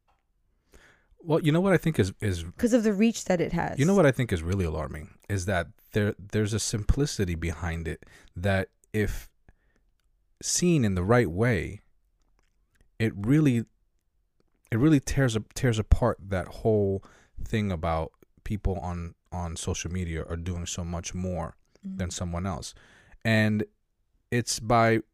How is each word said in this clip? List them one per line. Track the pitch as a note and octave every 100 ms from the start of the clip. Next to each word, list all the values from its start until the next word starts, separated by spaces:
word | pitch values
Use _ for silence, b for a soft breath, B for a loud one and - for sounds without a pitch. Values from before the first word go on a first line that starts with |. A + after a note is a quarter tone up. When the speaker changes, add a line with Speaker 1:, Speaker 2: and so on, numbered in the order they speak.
| _ _ _ _ _ _ _ b b b b _
Speaker 1:
Well, | E3 D3+
you | D#3
know | D#3+
what | G3
I | E3+
think | E3+ D3+
is, | F#2+ -
is | A2 E2+ E2 -
Speaker 2:
'Cause | A#3+
of | A#3+
the | G#3+
reach | F#3+ A3+ -
that | - F3+
it | D3+
has. | E3+ - -
Speaker 1:
You | D3+
know |
what | G3 D3
I |
think | C3 A#2+
is | F2
really | E2 G2
alarming | E2+ D#2 C#2+ D2+ D2+ - -
is | G2 F2+
that | F#2 E2 - _
there, | A2 G#2 -
there's | G2+ G#2+ G#2
a | G#2+
simplicity | - A2 G#2 - C#3+ - F2+
behind | E2 E2 - E2+ E2 D#2+
it | - - b b -
that | F#2+ F#2+ - _ _
if | G#2+ G2+ - - _ _ _ _ _ _ _ _ _ _ _
seen | - - F3 D#3+
in | A2
the | F#2
right | F2+ A#2+ G2
way, | F2 B2 G2+ C#2 G2+ _ _ _ _ _ _ _ _ _ _ _ -
it | A2+ G2
really, | G#2 D3+ D3+ A#2 - _ _ _ _ _ _ _ _ _ _
it | A2+
really | D3 D3
tears | - - C3
a-, | A2 -
tears | - C3 A2
apart | - - A#2+ -
that | G2 F#2+ -
whole | - A2+ G#2+ G2+ G2 b b b -
thing | - A2+ G#2
about | E2+ E2 D#2+ D#2+ - _ _
people | - G#2+ - F#2
on, | F2+ F2 E2+ - _
on | F2+ E2+ D#2+
social | - F2 E2+
media | F#2 E2+ D#2+ -
are | E2+
doing | E2+ F2 F2
so | -
much | E2+ E2+ -
more | F2+ F#2 E2+ E2 - _ _
Speaker 2:
Mm-hmm. | G3 F#3+
Speaker 1:
than | F2+
someone | - F2+ E2+ F#2+
else. | D2+ - - b b b b A2+
And | A2 G#2+ G#2+ - _ _ _ _ _ _
it's | A#2+ A2+ -
by | A2 A#2+ A2+ A2+ -